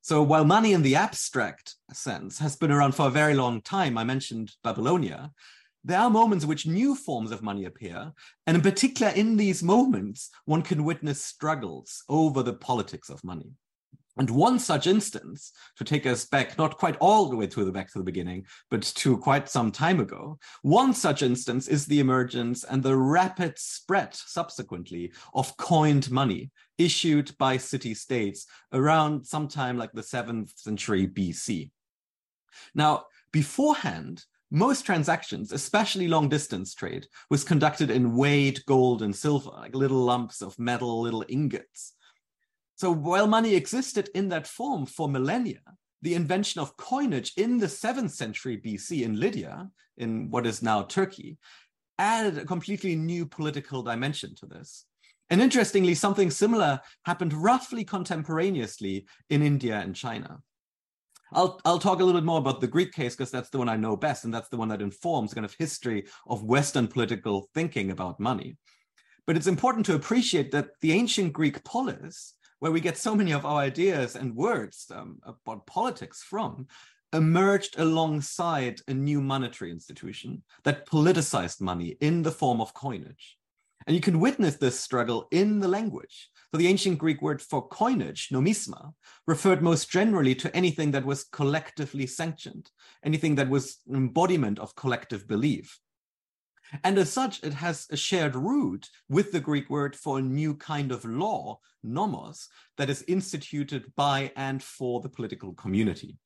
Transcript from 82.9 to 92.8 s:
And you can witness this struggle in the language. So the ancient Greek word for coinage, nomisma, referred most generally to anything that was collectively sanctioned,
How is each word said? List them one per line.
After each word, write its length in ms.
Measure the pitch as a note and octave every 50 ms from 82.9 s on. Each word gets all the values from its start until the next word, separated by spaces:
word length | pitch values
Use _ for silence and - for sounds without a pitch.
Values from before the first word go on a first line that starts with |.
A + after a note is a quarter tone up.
| A#2+ F#2 D2 - - _ - - - _ _ _ _ _ _ _ _ _ -
And 80 | - D#3
you 80 | F3 -
can 160 | G#3 F3 D#3+
witness 380 | F3 C4 C#4 - A3 E3 C#3
this 240 | - C#3+ B2+ A#2+ -
struggle 480 | - - - B2 A#2+ A2+ A#2+ A2 - -
in 300 | - E3+ F#3+ G#3 G#3+ G#3
the 80 | G3 F3+
language. 640 | F3+ G#3 A3+ G#3+ C#3+ - - - - - - _ _ _ _ _
So 80 | - D#3
the 80 | E3+
ancient 320 | F3 F#3+ F#3+ - F#3+ F3+ C#3+
Greek 240 | D#3 D#3+ D3+ C3+ -
word 180 | D3+ D3+ D3
for 260 | - - - C#3 - -
coinage, 600 | - - G#3+ A#3+ C4 G#3 G2+ D2 - - - -
nomisma, 600 | - C3 C3+ F3+ A3 - - - - - - D3 D#3 _ _ - - _ _
referred 360 | - E3 D#3 - F#3+ F#3 D3+ D#3+
most 260 | E3+ E3+ D3 - -
generally 460 | - F3+ G3+ A3+ G#3 F#3 C#3+ C3 C3
to 200 | C3 - - -
anything 360 | E3 F#3 F3+ D3 - D#3 D3
that 160 | C#3 C#3 B2+
was 180 | C3+ C#3 C3+ -
collectively 800 | _ - - D3 C#3 C#3+ D#3+ D#3 - - - D3 C3+ - C#3+ C3+
sanctioned, 640 | B2+ - - E3 E3 D#3+ - - - - - - - _ _